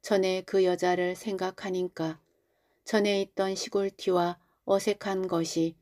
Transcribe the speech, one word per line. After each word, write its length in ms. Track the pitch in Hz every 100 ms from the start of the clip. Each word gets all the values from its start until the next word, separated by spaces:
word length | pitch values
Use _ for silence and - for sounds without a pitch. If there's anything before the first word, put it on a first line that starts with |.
전에 400 | - 202 190 185
그 220 | 185 196
여자를 520 | 185 180 180 180 180 180
생각하니까 1040 | 226 190 185 185 202 185 180 - 160 160 _ _ _ _ _ _
전에 380 | - 220 202 202
있던 320 | 196 - 190
시골티와 840 | 190 - 202 196 - - 180 175 175 _ _ -
어색한 640 | 196 202 202 202 190 185
것이 480 | 170 160 165 165 165